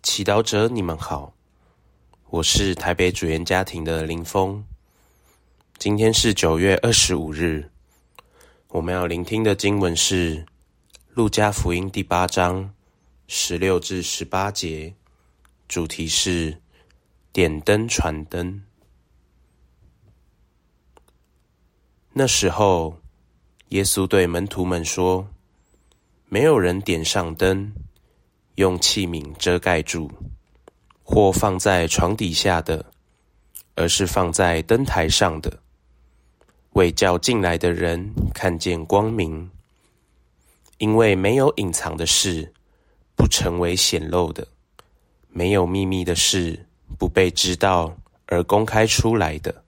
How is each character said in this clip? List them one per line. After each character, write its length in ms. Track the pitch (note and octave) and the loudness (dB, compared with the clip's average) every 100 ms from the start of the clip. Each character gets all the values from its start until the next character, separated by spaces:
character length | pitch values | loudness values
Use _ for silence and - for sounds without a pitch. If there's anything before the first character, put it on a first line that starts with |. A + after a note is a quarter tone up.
| - - | -4 -2
祈 80 | |
祷 200 | G2 G#2 | 0 2
者， 240 | A2 G#2 A2+ | 2 2 0
你 120 | A#2+ | 0
们 160 | F2 D#2+ | -4 -4
好， 380 | - D2+ C#2+ _ _ _ _ _ _ _ _ _ _ | -6 -8 -10 _ _ _ _ _ _ _ _ _ _
我 140 | E2+ | -2
是 320 | D#2+ - G2 F2+ | 0 2 0 -2
台 180 | F2 | -2
北 180 | F2 F2+ | 2 0
主 160 | F#2 E2 | 0 -2
言 160 | D#2+ | -2
家 200 | E2+ F#2 | 0 -2
庭 200 | F#2 E2+ | -2 -6
的 200 | D#2+ D#2+ | -4 -4
林 200 | D#2+ E2 | -4 -6
峰。 400 | E2 G2+ F#2+ G2+ G#2 - _ _ _ _ _ _ _ _ _ - | -4 -2 -2 -4 -12 -20 _ _ _ _ _ _ _ _ _ -8
今 180 | G2+ G#2 | -2 2
天 160 | A2+ | 4
是 180 | A2+ A#2 | 4 2
九 280 | G2+ E2+ D#2+ | 2 2 2
月 180 | F#2+ F#2+ | 2 2
二 100 | A#2 | 4
十 220 | A2+ - F2 | 2 2 0
五 180 | D#2 | -4
日， 340 | D2+ E2+ D#2 D2+ _ _ _ _ - _ _ - _ _ | -4 -2 -2 -8 _ _ _ _ -20 _ _ -20 _ _
我 120 | F2 | -6
们 140 | E2 | -4
要 140 | F2+ F2 | -4 -2
聆 180 | E2+ F2 | -4 -4
听 180 | A2 | 0
的 120 | A2 G2 | 2 2
经 240 | G2+ G2+ | 0 2
文 160 | F#2 E2 | 0 0
是 500 | - F#2+ E2+ D#2+ E2 _ _ _ _ - _ - | 0 0 0 -4 -10 _ _ _ _ -20 _ -2
《路 120 | A2 | 0
加 240 | - G#2 | 2 0
福 220 | G2+ - | 0 -2
音》 160 | F2 F#2+ | -2 -4
第 140 | F#2+ | -6
八 240 | - F2 F2+ | -2 0 0
章 440 | - F2+ F#2 G2 - _ _ _ _ _ | 0 0 0 -6 -14 _ _ _ _ _
十 320 | - - F2 | -6 -4 -2
六 220 | F#2+ F2+ | 0 0
至 240 | - F#2 | -2 -6
十 200 | E2 - | -6 -8
八 280 | - F#2 G2 | -4 -4 -4
节， 420 | G#2+ E2+ D#2 D#2+ G2 _ _ _ _ _ _ _ | -4 -8 -8 -12 -16 _ _ _ _ _ _ _
主 200 | - D#2+ | -6 -6
题 200 | - D#2+ | -6 -4
是 480 | - F#2+ F2 D#2+ D#2 _ _ _ _ _ _ _ | -2 0 -2 -4 -8 _ _ _ _ _ _ _
“点 280 | - E2+ D#2 | 0 0 0
灯 260 | - G#2 A#2 | 0 0 0
传 360 | - E2 D#2 D#2 | -2 -2 -4 -8
灯”。 380 | F2 F2 G2 G2 _ _ _ _ _ _ _ _ _ _ _ _ _ _ _ _ _ _ _ _ _ _ _ _ _ _ _ _ _ _ _ _ _ _ | -8 -8 -10 -18 _ _ _ _ _ _ _ _ _ _ _ _ _ _ _ _ _ _ _ _ _ _ _ _ _ _ _ _ _ _ _ _ _ _
那 160 | - C3 | 0 2
时 240 | - F#2+ | 2 0
候， 440 | D#2+ G#2 F2 D#2+ - - _ _ _ _ _ _ | 2 4 4 0 -8 -20 _ _ _ _ _ _
耶 140 | F#2+ | -2
稣 220 | G2 - F#2 | 0 0 2
对 220 | G2 F2 | 4 2
门 180 | E2+ G2+ | 0 -4
徒 180 | - | -4
们 220 | F2+ F2 D#2+ | -2 -2 -4
说 420 | - F2+ F#2 G2 - _ _ _ _ _ _ _ _ _ | 0 0 0 -4 -16 _ _ _ _ _ _ _ _ _
：“没 140 | G2+ | 2
有 160 | D3+ C3+ | 4 4
人 200 | F2 F2+ | 2 0
点 220 | G2+ E2 | -2 -2
上 300 | D#2+ G#2 E2+ | 0 -2 -4
灯， 400 | D#2+ F#2+ F#2+ G2+ G#2 - _ _ _ _ _ _ - | 0 0 0 -4 -12 -16 _ _ _ _ _ _ 0
用 220 | F#2+ F2+ | 0 2
器 280 | - - F2+ | 0 0 -4
皿 260 | E2 D2 D#2 | -6 -10 -4
遮 200 | - F2 | 0 0
盖 240 | F#2 E2+ | 2 0
住， 300 | D2 E2 D2 - - - _ _ - _ _ _ | -2 -6 -8 -12 -16 -16 _ _ -20 _ _ _
或 280 | - G#2+ G2+ | 0 4 6
放 260 | F#2 G#2+ F#2 | 4 0 2
在 300 | G#2 F#2 E2 | 2 2 2
床 280 | - F2 G#2+ | 2 0 0
底 160 | F#2+ | -2
下 300 | D#2+ G2 E2+ | 0 2 0
的， 240 | D#2+ D#2+ - _ _ _ _ _ _ - _ | 0 -4 -6 _ _ _ _ _ _ -20 _
而 160 | - E2+ | -2 0
是 160 | - F#2+ | 0 0
放 260 | - F2+ | 0 0
在 300 | E2 F#2 E2 | 2 2 2
灯 240 | D#2+ A2+ C3+ | 2 0 2
台 240 | F#2 D#2+ | 0 0
上 320 | - F#2+ D#2+ | 2 2 0
的， 180 | E2+ - _ _ _ _ _ _ _ _ _ _ _ | -8 -8 _ _ _ _ _ _ _ _ _ _ _
为 180 | - F2+ | 2 2
叫 260 | D#2+ F#2+ F2 | 4 2 2
进 240 | - A#2 | 0 0
来 160 | F2+ E2+ | 0 0
的 160 | F2+ | 0
人 400 | E2+ F2 E2+ G2 - F#2+ | 0 -2 -2 -6 -4 -4
看 240 | - F#2+ E2 | -2 -4 -2
见 300 | F#2 E2+ D#2+ | -4 -4 0
光 260 | G2 A2 | 0 2
明。 380 | A2+ D#2+ D#2 F2+ - _ _ _ _ _ _ _ _ _ _ _ _ | -2 -4 -6 -12 -20 _ _ _ _ _ _ _ _ _ _ _ _
因 200 | G#2+ A2 | 2 4
为 180 | A2+ F#2+ | 6 4
没 220 | G2 B2+ | 2 4
有 140 | C3+ - | 2 2
隐 180 | F#2+ | -4
藏 240 | E2 E2 D#2+ | -4 -6 -4
的 80 | E2 | 0
事， 480 | - G2+ E2 D2 _ _ _ _ _ _ - | 0 0 -4 -8 _ _ _ _ _ _ 0
不 120 | - | 2
成 320 | - F2+ F2 | 2 -2 -2
为 160 | F2 F#2 | -2 0
显 320 | - E2+ D#2+ | 0 -2 -2
露 240 | F2 E2 | -2 -2
的； 160 | D#2+ - _ _ - _ _ _ _ _ | -6 -14 _ _ -20 _ _ _ _ _
没 240 | - F2+ | -4 0
有 120 | G2+ F2 | 2 2
秘 180 | F#2+ | 0
密 220 | F#2+ F#2+ F2+ | 0 -2 -2
的 80 | |
事， 500 | E2 - F#2+ E2+ E2 - _ _ - | 0 0 0 -2 -6 -14 _ _ -6
不 100 | F2+ | 0
被 220 | F#2+ F#2 | 2 2
知 240 | - F#2 F2+ | 2 -2 2
道 420 | G2 F2+ E2 E2 - _ - | 2 2 0 -6 -20 _ -2
而 160 | F2 | -2
公 200 | E2+ G#2 | 2 2
开 220 | A2 A2 A2 | 2 2 2
出 300 | - A2+ A2 | 2 2 2
来 240 | E2 D2+ | 0 -4
的。 240 | - - | -8 -10